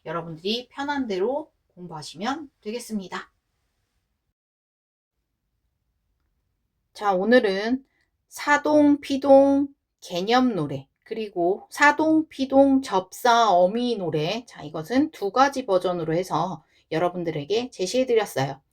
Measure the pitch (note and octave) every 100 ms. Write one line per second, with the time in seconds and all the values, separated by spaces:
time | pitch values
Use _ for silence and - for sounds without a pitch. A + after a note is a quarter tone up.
0 | D#3+ E3+ E3 D#3+ F#3+ A#3 B3 - C#4+ C#4
1 | A#3 F#3 G#3+ C#4+ D#4 _ _ - F3 D#3
2 | C#3+ D3+ A3+ D4+ C#4 _ G#3 A#3 - G#3+
3 | F#3 F#3 - _ _ _ _ _ _ _
4 | _ _ _ _ _ _ _ _ _ _
5 | _ _ _ _ _ _ _ _ _ _
6 | _ _ _ _ _ _ _ _ _ -
7 | G#3 F#3 G#3 B3 A3 F#3+ A3 C4 - _
8 | _ _ _ - - C#4+ D4+ D4+ D4 C#4+
9 | - C4+ C#4 C4+ C#4 C#4 C#4+ - _ _
10 | - F3 G3 B3 B3+ G3 D3 C#3 - _
11 | _ A3+ G#3+ F#3 E3+ G#3+ - - D4 D4
12 | D#4 D#4+ D#4 - C4+ C4+ C#4 C4+ C4 F#3+
13 | - - B3 A#3 A3+ F3+ F3+ A#3 B3 A3
14 | E3+ D#3 D#3 A3 B3 F3+ D3+ D#3+ D#3+ B3+
15 | D#4 - G3 A#3+ C#4 C#4 A3+ F#3 F#3 F3+
16 | D#3+ D#3+ F#3 D#3+ F3+ D#3+ _ _ _ D#3
17 | F3 F3+ E3 D#3 D3 G#3+ B3+ - F#3 B3+
18 | C4 A3+ G3+ - C3+ - _